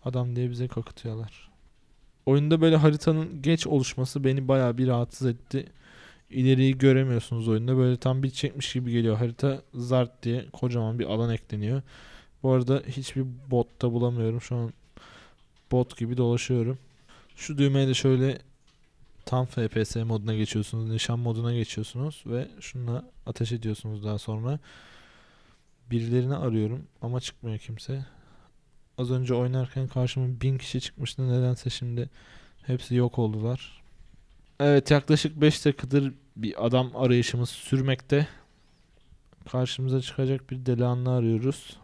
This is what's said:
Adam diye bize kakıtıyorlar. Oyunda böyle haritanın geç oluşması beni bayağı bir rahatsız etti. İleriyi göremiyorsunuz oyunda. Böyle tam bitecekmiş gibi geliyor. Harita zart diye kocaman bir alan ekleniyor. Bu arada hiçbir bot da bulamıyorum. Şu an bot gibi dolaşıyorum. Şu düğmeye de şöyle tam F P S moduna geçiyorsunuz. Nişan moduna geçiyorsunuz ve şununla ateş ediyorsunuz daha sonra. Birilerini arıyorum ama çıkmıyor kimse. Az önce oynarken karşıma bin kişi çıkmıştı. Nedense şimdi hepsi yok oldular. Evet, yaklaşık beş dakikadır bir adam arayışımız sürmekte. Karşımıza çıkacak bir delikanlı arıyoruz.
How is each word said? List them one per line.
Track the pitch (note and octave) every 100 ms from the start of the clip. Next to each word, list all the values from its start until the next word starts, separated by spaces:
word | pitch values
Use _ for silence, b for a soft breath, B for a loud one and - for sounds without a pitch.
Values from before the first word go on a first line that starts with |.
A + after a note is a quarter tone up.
| -
Adam | B2 B2 A#2+
diye | B2
bize | B2 B2
kakıtıyorlar. | - A#2 - A#2 A2 A2 - - _ - _ _ _ _ _ -
Oyunda | C#3 D3 D#3+
böyle | E3 D#3+
haritanın | D3+ D3+ - D#3 D#3+ D3+
geç | C3+ E3 -
oluşması | C#3+ B2+ - B2+ D3
beni | C3+ C3+ C3
bayağı | C3+ B2+ A#2+
bir | B2+
rahatsız | B2 A#2+ - C3
etti. | A#2+ - C3+ - - B B B B B
İleriyi | C3 B2+ C3 C3+ C3
göremiyorsunuz | C3+ C3 C3+ A#2+ - A#2 A2+
oyunda. | A2 A#2 B2+
Böyle | B2+ B2
tam | C3 C3
bitecekmiş | C3+ - C#3+ C#3 C3+
gibi | C3 B2
geliyor. | A#2 A2+ G#2+
Harita | A#2+ A#2 C#3+ C3+ -
zart | B2 A#2+ B2+ A#2+ _
diye | A#2 A#2+ C3
kocaman | - B2 A#2+ A2 A2
bir | A2+
alan | A2 A#2
ekleniyor. | A2+ - G#2+ G#2 C3+ C3+ B B B B _
Bu | C3+
arada | C3 B2 C#3 -
hiçbir | B2+ C3+ - C3 B2 C#3
bot | B2 A#2 -
da | B2
bulamıyorum. | A#2 A#2+ A#2+ A2+ A#2
Şu | - A#2+
an | A#2 - _ - B B B B _ _ _
bot | B2+ B2 -
gibi | A#2 B2
dolaşıyorum. | A#2+ A#2+ - B2+ A#2 C3 - _ _ b b -
Şu | - D3
düğmeye | C#3 C#3 C3+
de |
şöyle | C3 C#3 C3 C3 C3+ - _ _ _ _ _ - - -
tam | C3 B2+
F | - A2
P | - A2
S | A#2
moduna | A2+ A2 G#2+ A2
geçiyorsunuz. | G#2+ A2 G#2 A2+ A2+
Nişan | A2 - A#2+
moduna | A#2 A2+ A#2
geçiyorsunuz | A#2+ A2 - A2 A#2 C#3+ D3 -
ve | A#2 C3+ -
şununla | - B2+ A#2+ A#2+ - - -
ateş | A#2 A2+
ediyorsunuz | A#2 A2 G#2+ A2 G#2+
daha | G#2 G#2
sonra. | - G#2+ A#2 D3 B B B B B B B B B B B _ -
Birilerini | A#2 A2+ B2 B2+ C#3+
arıyorum | C#3+ A2 G#2+ B2+ D#3 _
ama | A#2 B2
çıkmıyor | - - A#2+ G#2+
kimse. | - A2 - C3+ C3+ b b b b _ _ _ _ -
Az | B2+
önce | B2+ B2+
oynarken | B2 B2 C3 B2+ - C3
karşıma | - B2+ C3 B2+ B2
bin | B2+ C3
kişi | - C3
çıkmıştı. | - - A#2+ - C3
Nedense | B2 B2+ B2 -
şimdi | - A#2+ A#2+ B2 B B B B B
hepsi | - B2+ - B2
yok | B2 -
oldular. | A2+ G#2+ A2 B2+ - - - - - - - - - _
Evet, | C#3+ C#3+ -
yaklaşık | D3 - D#3 D#3 D#3
beş | D3+ D3 D3
dakikadır | C3+ B2+ C#3 C#3 C3 _ -
bir | G#2+ - A#2
adam | B2+ B2+ A#2
arayışımız | B2+ B2 A#2 A#2+ A#2+
sürmekte. | - - C3+ C3 B2+ - C#3+ D3+ B B B B B _ _ _ - _ _ -
Karşımıza | B2+ B2+ - C3 C3
çıkacak | B2+ - C3+ C3+ C3
bir | B2+ B2+
delikanlı | A#2+ B2 B2 B2+ B2+
arıyoruz. | A2+ A2+ B2 C#3+ - -